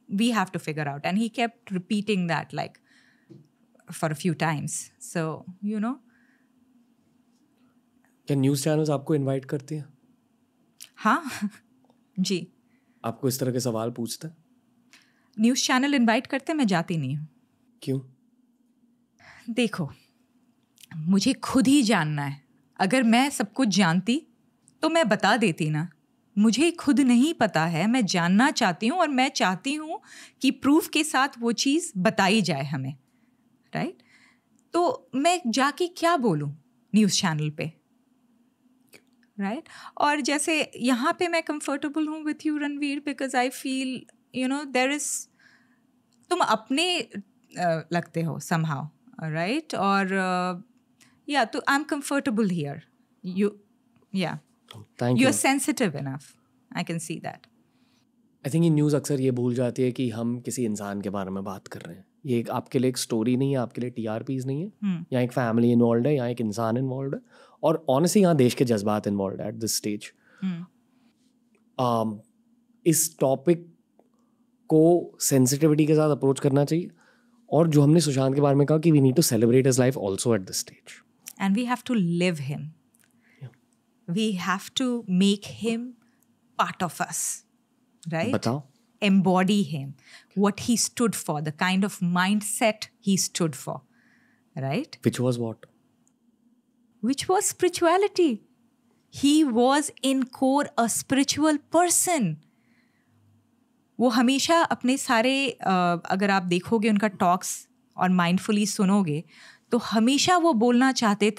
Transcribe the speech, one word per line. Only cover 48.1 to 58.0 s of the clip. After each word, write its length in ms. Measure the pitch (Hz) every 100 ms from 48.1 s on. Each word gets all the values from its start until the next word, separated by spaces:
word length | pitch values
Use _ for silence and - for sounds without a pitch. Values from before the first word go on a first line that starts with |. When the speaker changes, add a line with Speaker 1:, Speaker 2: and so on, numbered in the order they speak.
| 165
Speaker 1:
हो 180 | 165 143
somehow, 480 | - 165 160 139 151 - _ -
राइट? 520 | 160 156 175 294 311 -
और, 380 | 196 196 190
अ, 480 | 196 185 180 180 180 - _ _ _ _ _ -
या, 160 | 285 226
तो 140 | 285
I 200 | - 277
am 100 | 302
comfortable 580 | 294 - 277 277 214 208
here। 280 | 175 143 156 - _ _ _ 180 185
You, 120 | 208 - _ _ _ _ _ 190
या। 240 | 156 151 - _ - 107
Speaker 2:
Thank 460 | - - 120 127
Speaker 1:
You're 120 | 262
Speaker 2:
you। 120 | - 285
Speaker 1:
sensitive 500 | 277 - - 208 143
enough। 220 | 143 147 - _ _ _ - 170
I 60 |
can 120 | 175 165
see 220 | - 160
that। 260 | - - _ _ _ _ _ _